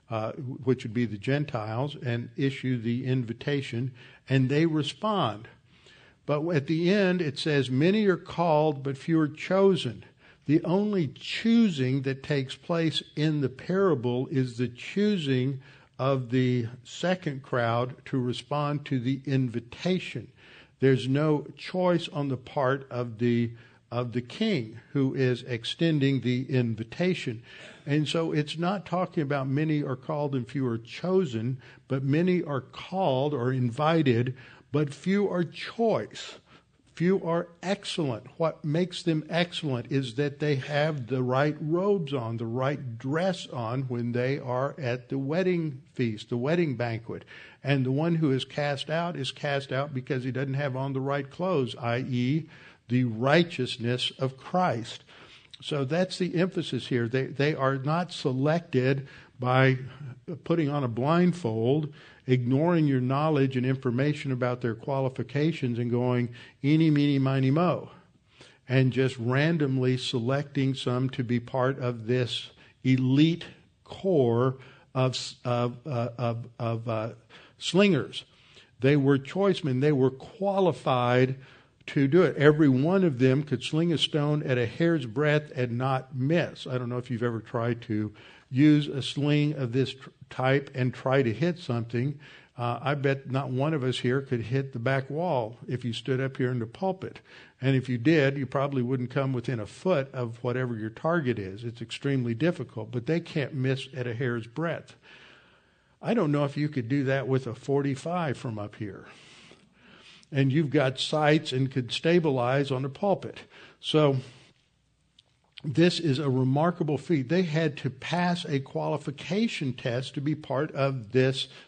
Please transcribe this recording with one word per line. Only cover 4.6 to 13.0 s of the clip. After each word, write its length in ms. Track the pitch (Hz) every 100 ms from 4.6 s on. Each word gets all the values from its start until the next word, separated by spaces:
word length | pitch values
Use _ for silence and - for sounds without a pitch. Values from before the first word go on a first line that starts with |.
| 165
respond. 840 | 156 147 - 214 202 120 104 113 - _ _ - - - _ -
But 200 | 147 165
at 180 | 156 139
the 260 | 160 175
end, 280 | 208 185 180
it 180 | 151 139
says, 320 | 160 143 123
"Many 340 | 127 170 214 202
are 120 | 170
called, 640 | - - 175 151 156 139
but 140 | 135 135
few 220 | - 160
are 60 | 151
chosen." 760 | 151 - 190 196 165 123 95 - _ - _ -
The 160 | 160
only 440 | 170 190 208 196 143
choosing 960 | - - - 226 233 214 147 127 139
that 220 | 135 131
takes 320 | - 143 131 -
place 460 | - 170 165 -